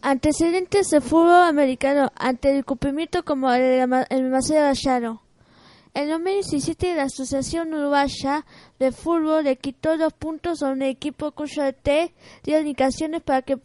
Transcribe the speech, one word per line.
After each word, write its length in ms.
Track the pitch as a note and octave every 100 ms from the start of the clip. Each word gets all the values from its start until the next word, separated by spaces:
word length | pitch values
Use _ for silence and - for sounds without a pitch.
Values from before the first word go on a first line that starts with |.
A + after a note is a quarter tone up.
Antecedentes 880 | C#4 C4+ D4+ D4 E4+ F4+ F#4 G4+ F#4+
de 100 | D4+
fútbol 480 | B3 D#4+ E4+ F4 F4
americano 640 | D4 C#4 B3+ C4+ C#4+ C4+ -
ante 400 | B3+ B3+ C#4 C#4
el 80 |
cumplimiento 600 | B3+ C4 C#4 C#4 E4 F4+
como 260 | - C#4+ C4
el 100 | B3
de 180 | B3+ B3+
la 80 | B3+
ma-, 180 | B3+ -
el 220 | C4 C4
Marcelo 300 | C4 B3+ D#4
Gallardo. 600 | D4 C4+ C#4 B3+ A#3 A3+ _ _ _ _ - - _
En 160 | - D4
dos 120 | D#4+
mil 140 | F4
diecisiete, 600 | G4+ G4 D4 C4+ E4 F4+
la 80 | E4+
Asociación 720 | C4+ - C4 C#4 C4+ E4 E4
Uruguaya 720 | D#4 C#4+ C#4+ C#4 - C4+ D4 - - - _
de 140 | C4
Fútbol 500 | B3+ D#4+ E4+ D#4 D#4
le 140 | C#4+ B3+
quitó 420 | C#4 - D#4 D#4+
dos 140 | D#4+
puntos 500 | - D#4 D#4 F4 E4
a 60 | C#4
un 140 | C4+
equipo 500 | C4+ C4 D4 - D4+
cuyo 320 | - D4+ D4+
D 80 | C#4
T 420 | C4 - D4 E4+ _ - -
dio 160 | - D4+
indicaciones 640 | D4+ C4+ C4+ B3+ D#4+ D#4+
para 200 | - C4
que 160 | C4 C4+